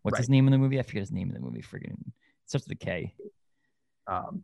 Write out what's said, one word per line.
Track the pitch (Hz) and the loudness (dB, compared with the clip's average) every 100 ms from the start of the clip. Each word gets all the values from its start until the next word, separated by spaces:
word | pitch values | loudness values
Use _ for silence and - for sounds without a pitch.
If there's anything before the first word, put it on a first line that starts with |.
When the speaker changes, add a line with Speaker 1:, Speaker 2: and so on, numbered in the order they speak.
Speaker 1:
what's | 107 - | -2 0
his | 123 | 4
Speaker 2:
Right. | |
Speaker 1:
name | 135 135 | 6 8
in | |
the | 135 | 6
movie? | 135 135 | 4 2
I | |
forget | 123 104 | -2 -4
his | 98 | -4
name | 92 92 | -4 -4
in | - | -6
the | |
movie. | 64 60 | -8 -8
Friggin', | - - - - - | -12 -12 -12 -12 -14
it | - _ _ - | -18 _ _ -6
starts | 135 - | -6 -4
with | - | -8
a | |
K. | - 87 90 - - _ _ _ _ _ _ _ - | -6 -4 -6 -10 -18 _ _ _ _ _ _ _ -8
Speaker 2:
Um, | 92 - 180 | -6 -6 -12